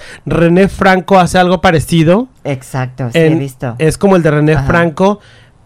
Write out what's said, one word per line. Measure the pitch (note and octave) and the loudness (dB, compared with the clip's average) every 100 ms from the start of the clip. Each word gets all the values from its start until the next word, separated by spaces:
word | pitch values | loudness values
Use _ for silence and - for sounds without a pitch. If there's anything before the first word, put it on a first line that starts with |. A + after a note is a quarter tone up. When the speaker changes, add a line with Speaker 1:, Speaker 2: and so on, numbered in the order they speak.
| - - - | -18 -16 -6
Speaker 1:
René | D#3+ E3+ F3 G3 | 0 2 2 0
Franco | - F#3+ F#3 - F#3+ | 0 0 0 2 2
hace | F3 F#3 | 2 0
algo | F3+ F3+ | 0 0
parecido. | G3 E3 - E3 D#3 F#3+ B3+ _ | 0 0 0 0 2 2 -2 _
Speaker 2:
Exacto, | C#3 C3+ - C3+ B2+ B2+ B2 | -10 -10 -8 -8 -8 -8 -4
sí, | E3 | 0
he | D#3+ | 0
Speaker 1:
En, | D#3+ | 0
Speaker 2:
visto. | C#3 - C3 A#2 | -4 -10 -10 -4
Speaker 1:
es | D#3 - | -4 0
como | G3 F#3+ | 0 2
el | |
de | D#3+ | 2
René | D3 D3+ D#3 | 0 0 0
Speaker 2:
Ajá. | C3+ | 0
Speaker 1:
Franco, | E3+ E3+ C#3+ F#3+ G#3 _ - _ _ | 0 -2 0 -2 -2 _ -20 _ _